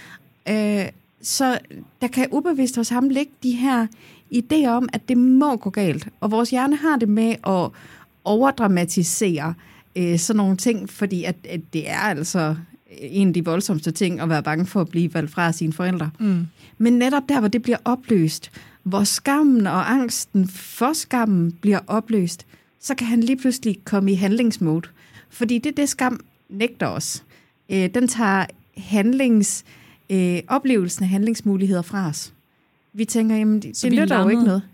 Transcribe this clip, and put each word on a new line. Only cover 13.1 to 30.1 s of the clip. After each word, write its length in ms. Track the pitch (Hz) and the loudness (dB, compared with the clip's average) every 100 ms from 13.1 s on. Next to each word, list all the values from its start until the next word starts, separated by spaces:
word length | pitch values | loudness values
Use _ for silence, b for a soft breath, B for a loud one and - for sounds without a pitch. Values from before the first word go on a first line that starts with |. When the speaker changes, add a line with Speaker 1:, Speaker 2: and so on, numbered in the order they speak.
| 190 196 | 2 2
Speaker 1:
af 60 | |
de 100 | 170 | 2
voldsomste 460 | 165 170 208 160 165 | 0 -2 -2 -2 -2
ting 300 | 160 190 139 | -2 -2 -2
at 80 | - | -2
være 140 | 151 | -2
bange 240 | 151 160 180 | 0 -2 -2
for 140 | 202 | -2
at 80 | 160 | -2
blive 260 | 170 170 | 0 -2
valgt 160 | 170 151 | -2 -4
fra 160 | 180 170 | -2 -2
af 80 | |
sine 180 | 165 160 | 0 -4
forældre. 380 | 160 185 180 156 - | -2 -2 -2 -4 -4
Speaker 2:
Mm. 260 | 214 175 170 b b b | 0 0 -2 b b b
Speaker 1:
Men 140 | 226 | 2
netop 300 | 240 247 285 269 | 4 2 0 0
der, 100 | 277 | 0
hvor 80 | 214 | 2
det 140 | 240 | 0
bliver 140 | 240 240 | 0 -2
opløst, 680 | 240 240 - 208 156 - - B B B | -2 -2 2 2 2 -2 -12 B B B
hvor 220 | 185 196 | -4 0
skammen 640 | 202 - - 285 294 247 190 | 0 -2 0 2 4 4 4
og 260 | 180 185 | 0 0
angsten 560 | 262 240 - - 202 185 | 0 0 -4 -2 0 0
for 440 | - - - 247 | -2 -14 -2 -2
skammen 600 | 311 - 254 220 185 170 | -2 -4 -2 2 2 0
bliver 260 | 170 208 196 - | 0 0 0 0
opløst, 600 | 208 220 220 170 - - b b b | -4 0 0 -2 -4 -18 b b b
så 140 | - | -8
kan 120 | 262 233 | -4 0
han 140 | 233 | 2
lige 160 | 233 262 | 2 0
pludselig 420 | 262 247 226 190 | 0 -2 -2 -4
komme 280 | - 202 196 | -2 0 2
i 20 | |
handlingsmode. 720 | 190 196 226 233 - 160 160 - - b b b | 2 2 2 0 0 0 -2 -4 -14 b b b
Fordi 280 | - 233 240 | -6 -2 0
det 120 | 294 | -2
er 40 | |
det, 140 | 294 285 | -2 -2
skam 320 | - 254 - - _ - | 0 -2 -4 -10 _ -14
nægter 380 | 196 233 - 139 | -6 -6 -4 -4
os. 380 | 90 - - - b b b - | -4 -8 -10 -14 b b b -4
Øh, 180 | 190 180 | -2 0
den 140 | 247 247 | 0 0
tager 380 | 226 214 196 - - _ - | 0 2 2 0 -8 _ -18
handlings, 880 | 185 202 214 269 262 220 202 - - b b b - | -2 0 2 2 4 4 2 -2 -12 b b b -4